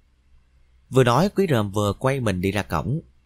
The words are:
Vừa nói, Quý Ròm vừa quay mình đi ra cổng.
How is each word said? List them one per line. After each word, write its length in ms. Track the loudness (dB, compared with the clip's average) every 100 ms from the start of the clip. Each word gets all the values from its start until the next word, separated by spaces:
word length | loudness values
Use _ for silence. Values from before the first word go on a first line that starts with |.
| _ _ _ -20 _ _ _ _ -2
Vừa 140 | 2
nói, 240 | 4 4 2
Quý 180 | 0 0
Ròm 200 | 0 0
vừa 220 | -2 -2
quay 280 | -2 -2 -2
mình 200 | -2 -2
đi 100 | -2
ra 120 | -2
cổng. 380 | -2 -4 -2 -6 -8 _